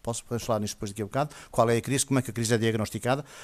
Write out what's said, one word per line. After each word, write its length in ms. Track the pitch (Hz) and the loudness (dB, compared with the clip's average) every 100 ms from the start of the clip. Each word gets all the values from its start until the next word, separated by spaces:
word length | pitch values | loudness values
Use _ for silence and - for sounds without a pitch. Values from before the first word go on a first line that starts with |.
Posso, 220 | - 117 | -6 -6
podemos 200 | - 117 | -6 -6
falar 160 | - 110 | 0 0
nisso 140 | 104 | 0
depois 160 | - 107 | -6 -8
daqui 120 | 98 | -6
a 20 | |
bocado. 300 | 101 131 147 - - | -4 -2 -2 -6 -4
Qual 180 | - 113 | 2 4
é 80 | 117 | 4
a 40 | |
crise, 260 | - 135 - | 2 0 2
como 120 | 135 | 0
é 40 | |
que 80 | 120 | 0
a 40 | |
crise 200 | 113 113 | -2 0
é 40 | 117 | 2
diagnosticada? 680 | 113 110 104 113 117 139 147 - | 2 2 -2 -2 -2 -2 -4 -18